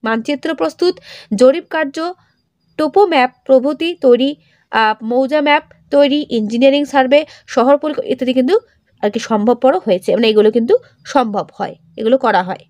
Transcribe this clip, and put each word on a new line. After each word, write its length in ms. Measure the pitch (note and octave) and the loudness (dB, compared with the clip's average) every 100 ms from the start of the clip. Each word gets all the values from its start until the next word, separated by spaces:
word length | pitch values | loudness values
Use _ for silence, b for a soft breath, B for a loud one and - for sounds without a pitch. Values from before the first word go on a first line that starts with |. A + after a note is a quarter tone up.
মানচিত্র 440 | A3+ A3 A3+ D4 D#4+ | -4 -6 -4 -6 -6
প্রস্তুত, 400 | D#4+ D#4+ - F4 F4+ B B B | -4 -6 -2 -4 -4 B B B
জরিপ 320 | G3+ B3+ D4+ E4+ | 2 2 2 -4
কার্য, 260 | D#4+ D4+ D4+ E4 F#4 _ _ _ _ _ - | -6 -6 -6 -10 -10 _ _ _ _ _ -4
টোপো 240 | D#4 F#4+ G4+ | 0 2 2
ম্যাপ 240 | D4 B3+ _ | 2 0 _
প্রভৃতি 460 | _ C4 C4 D4+ E4 F4 | _ 2 2 -4 -6 -2
তৈরি, 300 | C4+ A#3+ C4+ D4 _ _ _ | 2 2 2 -4 _ _ _
আহ, 220 | - A3 G#3+ | 0 0 -2
মৌজা 380 | A3 A#3+ C4+ D4+ | -4 -2 0 0
ম্যাপ 240 | D4 D4 - _ _ | 2 0 -2 _ _
তৈরি, 360 | C#4+ C#4+ D4 D4+ | 2 2 2 -2
ইঞ্জিনিয়ারিং 520 | A#3 G#3+ A#3 C4+ C#4+ | -4 -4 2 2 2
সার্ভে, 360 | C#4+ C#4 C4 C#4+ D4+ B _ | 0 -2 2 2 0 B _
শহর 280 | - B3 C#4+ | -2 2 2
পরিক-, 280 | D#4 - - | 0 -8 -6
ইত্যাদি 220 | - B3 | -4 -2
কিন্তু 220 | B3+ B3+ G4+ - _ _ _ | 0 0 0 -2 _ _ _
আর 80 | G#3 | -4
কি 100 | A3 | -4
সম্ভবপর 520 | - A3 G#3+ A#3+ B3+ F4+ | -4 -2 0 2 2 0
হয়েছে, 320 | C#4+ F#3 - | 0 -4 -2
মানে 140 | A3 A#3 | 0 2
এগুলো 220 | G#3+ G#3 | 2 2
কিন্তু 240 | A3+ A#3 A#4 b b | 2 0 -2 b b
সম্ভব 420 | - C#4+ A#3+ G3+ E3 | -4 -2 -2 -4 -8
হয়, 220 | _ G3 - _ - | _ -12 -12 _ -8
এগুলো 200 | A3 C4 | -2 0
করা 240 | B3 G3+ | 0 -2
হয়। 200 | F3+ F#3+ - | -2 -10 -14